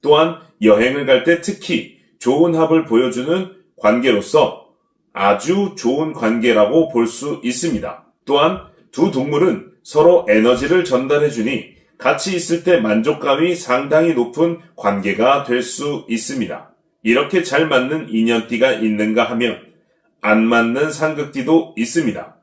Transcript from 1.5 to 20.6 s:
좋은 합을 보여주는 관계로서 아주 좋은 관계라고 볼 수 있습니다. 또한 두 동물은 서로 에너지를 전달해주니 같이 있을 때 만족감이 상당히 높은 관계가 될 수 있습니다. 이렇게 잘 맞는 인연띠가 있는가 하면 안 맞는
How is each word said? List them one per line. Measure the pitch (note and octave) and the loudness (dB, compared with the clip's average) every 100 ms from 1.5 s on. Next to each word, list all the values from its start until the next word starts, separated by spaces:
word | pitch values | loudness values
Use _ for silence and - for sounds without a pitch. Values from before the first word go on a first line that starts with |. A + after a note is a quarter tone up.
| - - D3 - _ _ _ | -8 -4 -6 -6 _ _ _
좋은 | B2 C#3+ E3+ | -2 2 2
합을 | D#3+ D#3 D#3+ | 2 2 2
보여주는 | D#3 A#2 B2+ A2+ C3+ F3+ F#3 - _ _ | 2 2 2 -2 -4 -4 -4 -14 _ _
관계로서 | G#2 A#2 B2+ G#2+ - - F2 - - _ _ _ _ | 0 2 2 0 0 0 0 -4 -20 _ _ _ _
아주 | - G2+ G#2 C#3 G3 G3 - | -2 0 0 0 -2 -2 -2
좋은 | A#2+ C#3 D#3 | -2 -2 -4
관계라고 | - A2 A#2 A#2+ A2+ - D#3 D#3+ | -2 -2 0 2 2 4 2 2
볼 | A#2+ A2+ | 0 -2
수 | - D3 A#2 | -4 -8 -6
있습니다. | A#2+ B2 E3+ A2+ - - _ _ | -6 -4 -4 -4 -6 -14 _ _
또한 | - C#3+ D#3+ F#3+ - _ _ | -2 2 2 -2 -12 _ _
두 | - D#3+ | -2 0
동물은 | C3 C#3+ D3 F3+ D#3 - _ | 0 -2 0 0 0 -8 _
서로 | - D3 D#3+ F3 - | -4 4 6 4 4
에너지를 | G#2+ A2+ A#2+ C#3+ F3+ | 2 4 2 2 0
전달해주니 | E3+ B2+ C3+ D3 D3 A#2+ A2 B2+ - _ _ _ | 2 -2 0 0 0 -2 -4 -4 -8 _ _ _
같이 | C3 C#3 G3 F#3 | -2 -2 -2 -4
있을 | E3 E3 | -2 -2
때 | F3+ E3+ | 2 2
만족감이 | G#2+ A2 B2 C#3+ C#3+ C#3 E3+ E3+ | 2 0 0 -2 -2 0 0 -2
상당히 | - B2 C#3 D#3 E3+ | -2 -4 2 2 2
높은 | C#3 A#2 - E3+ E3+ - - | 0 -2 0 -2 -2 -12 -6
관계가 | G2+ G2+ G2 G2 B2 C#3 | -4 -2 -4 0 2 0
될 | - B2 | 0 -4
수 | - - D3 D3 - | -4 -6 -6 -8 -6
있습니다. | A2+ - C#3 G2 - - _ _ _ | -6 -6 -6 -6 -8 -16 _ _ _
이렇게 | A2 A#2+ D3 F#3 | 0 0 2 -2
잘 | E3+ D#3 D#3+ | 0 0 2
맞는 | C3+ B2+ D#3 B2 | 0 0 -4 -4
인연띠가 | A2 A2+ A#2 A2 A#2 C3 | -2 0 0 -2 0 0
있는가 | A#2+ A2 G#2+ G#2+ G#2+ A#2 | 2 -2 0 0 0 -2
하면 | A#2 A#2+ - - _ _ _ _ _ | -2 -4 -4 -14 _ _ _ _ _
안 | G#2 G#2+ A2+ | 0 2 4
맞는 | A#2 | 2